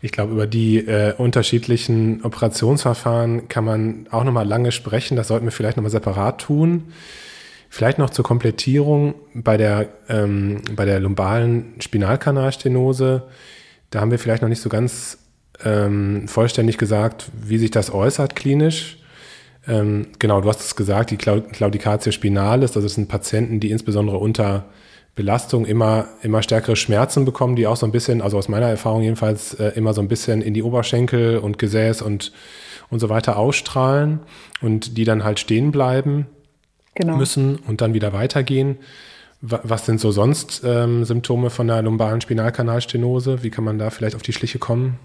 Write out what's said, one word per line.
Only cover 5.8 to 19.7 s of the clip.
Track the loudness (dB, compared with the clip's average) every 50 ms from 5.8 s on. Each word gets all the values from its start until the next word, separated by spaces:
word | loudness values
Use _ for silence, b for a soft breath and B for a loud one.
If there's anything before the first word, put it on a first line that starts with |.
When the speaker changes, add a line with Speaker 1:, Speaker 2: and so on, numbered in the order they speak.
| -2
Speaker 1:
mal | 0
separat | 0 0 -2 0 -2 0 0 -2 -2 -4
tun. | -4 -2 0 2 4 2 2 0 -2 B B B B B B B B B B B B B B B B B
Vielleicht | -6 0 0 0 2 2
noch | 0 0
zur | 0 -2 0
Komplettierung | 2 0 2 2 0 0 0 -2 0 2 2 4 4 4 2 2 0 -2 -6 -14 -16 _
bei | -4 0 2 2 4
der, | 4 4 2 2 0 -2 -6 -20 -8 -4
ähm, | -2 0 0 2 0 0 0 -2 -2 -4 -6 -8 -4
bei | -2 0
der | 2 2 2
lumbalen | 0 0 0 0 0 0 2 2 2 2 2 0 -2 -6 -12 -14
Spinalkanalstenose. | -14 -4 -2 0 2 2 0 0 0 0 0 2 0 0 -2 -2 -2 0 2 2 2 2 2 2 2 2 2 0 -2 B B B B B B B B B B B B _
Da | -4 -2
haben | 0 2
wir | 0 0
vielleicht | 0 0 0 0
noch | 2 0
nicht | 0 -2
so | -2 -4
ganz, | -2 0 0 -2 -4 -6 -12 -14 -14 -16 _ _ _ _ _ _ _ -6 -2
ähm, | 0 2 2 2 2 2 0 0 0 -2 -2 -4 -4
vollständig | 0 2 2 2 2 2 2 2 2 0
gesagt, | 0 2 2 2 2 0 -2 -6 -18 -16 -16
wie | -14 -6 -2 0 2
sich | 0 2
das | 2 0 0 0 0
äußert | 2 2 2 2 0 -2 -2 -2
klinisch. | -4 0 2 2 4 4 4 2 0 -6 -10 -14 -20 B B B B B B B B B B B B _
Ähm, | -2